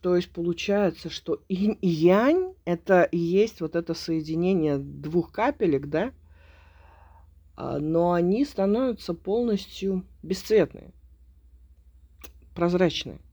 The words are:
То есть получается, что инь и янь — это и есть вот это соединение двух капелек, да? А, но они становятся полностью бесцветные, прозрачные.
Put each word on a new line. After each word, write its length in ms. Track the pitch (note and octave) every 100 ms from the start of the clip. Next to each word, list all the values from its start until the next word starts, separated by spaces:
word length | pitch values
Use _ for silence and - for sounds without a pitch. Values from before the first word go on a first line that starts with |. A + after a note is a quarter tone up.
То 140 | F3+ F3+
есть 160 | F3+
получается, 760 | - E3+ E3+ - G3+ G3 E3 E3
что 340 | - - D#3+ _
инь 300 | F3+ G#3 -
и 60 | F#3+
янь — 680 | D#3+ E3+ G3 B3 F4 F#4 F#4+ -
это 380 | F3 - F#3
и 140 | E3+ F3
есть 440 | E3+ F#3+ A3 -
вот 140 | D#3+ E3+
это 180 | E3+
соединение 840 | D#3+ - D#3+ D#3 D#3+ F3+ F#3+ D#3 C#3
двух 540 | C#3 C#3+ D3 E3+ E3
капелек, 560 | - A#3 C#4+ G3 C#3 C#3+
да? 240 | D3+ A#3 - _ - - - - - - - - - - - - -
А, 220 | C3 C#3+
но 340 | D3+ E3 F3
они 320 | F3 F3 G#3
становятся 680 | C#4 - G3 G#3+ C4 A3+ -
полностью 920 | E3+ - G#3+ A#3+ G3+ - - G3 F#3+ F#3 -
бесцветные, 680 | D#3 F#3 - G#3+ D#3+ - - - - - - - _ - - - - _ _ _ - - - -
прозрачные. 640 | F3 F3 F3+ - - D2 -